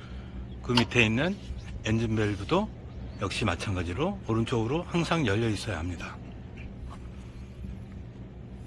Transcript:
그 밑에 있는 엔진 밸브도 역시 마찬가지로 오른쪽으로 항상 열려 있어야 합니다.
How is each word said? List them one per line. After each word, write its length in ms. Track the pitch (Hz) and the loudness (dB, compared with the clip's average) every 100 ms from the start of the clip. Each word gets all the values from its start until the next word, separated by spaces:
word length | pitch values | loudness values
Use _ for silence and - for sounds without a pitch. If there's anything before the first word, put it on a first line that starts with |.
| - - - - - - | -10 -10 -10 -10 -8 -8
그 80 | - | 2
밑에 340 | 120 113 123 110 | 4 6 6 6
있는 320 | 117 170 196 - - - - 110 | 6 2 0 -4 -8 -6 -4 2
엔진 300 | 113 113 110 | 2 4 4
밸브도 520 | 104 98 95 175 214 - - - - - | 2 0 2 2 2 -4 -12 -10 -8 -4
역시 240 | 98 - 110 | -2 2 2
마찬가지로 760 | 85 - 90 85 90 175 196 - | 2 0 0 0 2 0 0 2
오른쪽으로 580 | 113 113 117 113 156 175 | 2 4 2 2 0 2
항상 400 | 170 160 165 123 | 0 4 4 4
열려 200 | 101 117 | 4 4
있어야 280 | 101 - 82 | 2 0 -2
합니다. 400 | 85 87 - - - - - - - - - - - - - - - - - - - - - - - - - - | -2 -4 -8 -10 -10 -10 -12 -10 -10 -10 -10 -10 -10 -10 -12 -12 -12 -10 -10 -8 -10 -10 -12 -12 -12 -12 -12 -12